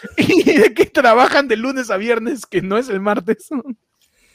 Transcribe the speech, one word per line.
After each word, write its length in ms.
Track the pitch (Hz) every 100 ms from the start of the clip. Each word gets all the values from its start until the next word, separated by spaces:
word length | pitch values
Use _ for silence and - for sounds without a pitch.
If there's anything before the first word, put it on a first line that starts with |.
<laughs> 140 | - -
y 240 | - 370 -
de 220 | 311 320
qué 100 | 226 -
trabajan 640 | 311 247 226 277 294 277
de 80 | 220
lunes 340 | 254 269 233
a 60 | 190
viernes, 500 | 226 226 226 269 -
que 160 | 185
no 160 | 190 208
es 100 | 262
el 120 | 196
martes?" 480 | 202 208 180 214 -
<laughs> 60 | 277 277 226 _ _ _ _ _